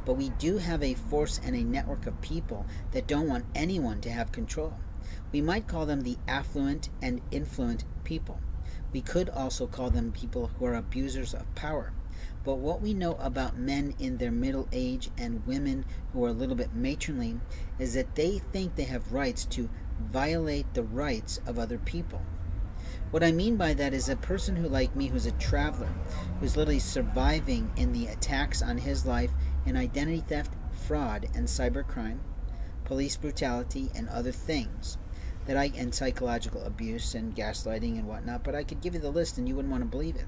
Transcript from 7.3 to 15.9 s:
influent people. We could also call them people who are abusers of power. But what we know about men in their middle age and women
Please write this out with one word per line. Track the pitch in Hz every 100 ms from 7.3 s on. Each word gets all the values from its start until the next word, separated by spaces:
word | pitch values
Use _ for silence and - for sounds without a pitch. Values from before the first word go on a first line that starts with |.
influent | 139 147 - 120 113 - -
people. | - 160 - 104 - - - - -
We | 135
could | - 175 175
also | 139 131 - 123
call | - 127
them | 117 117
people | - 120 123 117 -
who |
are | 123
abusers | 117 - 127 135 170 147
of | 110 -
power. | - 151 151 - - - - - -
But | 139 135
what | 143 185
we | 208
know | 202 175
about | 165 135 127 127 -
men | 139 139 143 -
in | 131 123
their | 120
middle | 117 135 135 262
age | - 127 - - -
and | 120 - 104
women | 139 143 131 -